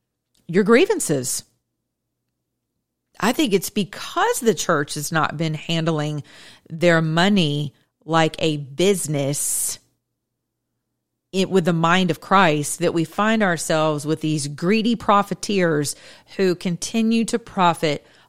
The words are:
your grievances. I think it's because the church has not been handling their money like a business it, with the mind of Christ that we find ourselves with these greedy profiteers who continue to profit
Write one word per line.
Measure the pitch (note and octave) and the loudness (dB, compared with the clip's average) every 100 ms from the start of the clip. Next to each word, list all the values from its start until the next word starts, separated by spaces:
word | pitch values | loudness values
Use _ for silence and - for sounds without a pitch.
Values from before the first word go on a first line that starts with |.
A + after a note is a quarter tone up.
| _ _ _ _ - | _ _ _ _ -2
your | F3 | 0
grievances. | G3+ B3 G4+ G4 - C#3+ B2 - - _ _ _ _ _ _ _ _ _ _ _ _ _ _ _ _ - | 4 4 4 0 -2 -2 -2 -8 -10 _ _ _ _ _ _ _ _ _ _ _ _ _ _ _ _ -4
I | G3+ | -2
think | C4 C4+ | 0 0
it's | F#3 - | 0 -2
because | G#3 F#3 - - E4+ G#4+ A#4+ | -4 -4 -8 -8 -2 -2 0
the | A3+ | 0
church | E3 - D3+ D3+ D3+ | 0 0 -2 -2 -6
has | D3 | -4
not | D#3+ C#3+ D3 | -2 -2 -2
been | D#3+ | -4
handling | D#3 - E3 E3 D#3 D3+ D3 - - - - - | -4 -4 -2 0 0 -2 -6 -10 -18 -20 -20 -14
their | E3 F3 E3 | 0 2 4
money | D#3+ D#3+ G3 G3+ D3+ D3 D3 - _ _ D3+ | 2 2 2 4 2 -2 -6 -10 _ _ -2
like | D#3+ D#3+ - | 2 2 0
a | D#3+ D3 | -4 -4
business | C3+ C#3 F#3 F#3+ C#3 C#3+ C#3 D3 - - - - _ _ _ _ _ _ _ _ _ _ _ _ _ _ _ | -6 0 2 2 -2 -2 -2 -4 -4 -4 -6 -8 _ _ _ _ _ _ _ _ _ _ _ _ _ _ _
it, | F#3+ F#3 | -2 0
with | F#3 F3 | 2 2
the | |
mind | E3 E3 F3+ F3+ | 2 2 2 2
of | D3+ | -2
Christ | - G3 F3 D3+ C#3+ - | 2 4 4 2 -2 -2
that | E3+ | -2
we | E3+ | 0
find | D#3 - G#3+ A3 | -2 -2 0 2
ourselves | G3 E3 - D#3 D#3 D3 D3 | 0 0 0 0 0 -2 -2
with | D#3 | -2
these | D#3 D3+ C#3+ | -2 -2 -4
greedy | C#3+ E3+ A3 A3 A#3 | -4 0 2 2 0
profiteers | - G3+ G3 F3+ - G3+ E3+ D3+ C#3 - - - - - | 2 2 2 -4 -4 0 2 0 -2 -6 -16 -20 -10 -2
who | F#3 E3+ | 0 0
continue | F#3+ E3 - A3+ A3 A3+ A3 | -4 -6 -4 0 2 2 0
to | A#3+ | -4
profit | - G3 F3 D#3+ D#3+ C#3+ - _ | -4 0 2 2 -2 -2 -8 _